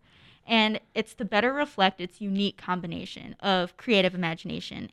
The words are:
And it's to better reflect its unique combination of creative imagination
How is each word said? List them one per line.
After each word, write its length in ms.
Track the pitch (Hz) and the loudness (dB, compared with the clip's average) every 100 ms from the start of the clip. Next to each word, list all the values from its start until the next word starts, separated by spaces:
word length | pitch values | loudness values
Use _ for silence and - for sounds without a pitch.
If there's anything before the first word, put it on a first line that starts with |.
| _ _ - _ - | _ _ -20 _ 0
And 300 | 226 214 214 - 220 | 2 2 0 -6 -6
it's 180 | - - | -6 -6
to 100 | 196 | -2
better 260 | 208 247 | 2 2
reflect 480 | 277 294 - 190 - | 2 -2 2 2 0
its 220 | 175 - | -8 -8
unique 340 | 202 196 202 - | -4 0 0 -2
combination 800 | - 180 170 175 185 - - - | -4 -4 -4 -8 -10 -14 -16 -4
of 340 | 196 185 175 - | 0 2 0 -4
creative 400 | 254 202 180 185 | 2 4 4 2
imagination 760 | 165 165 175 160 - - - | -4 -4 -8 -10 -10 -12 -10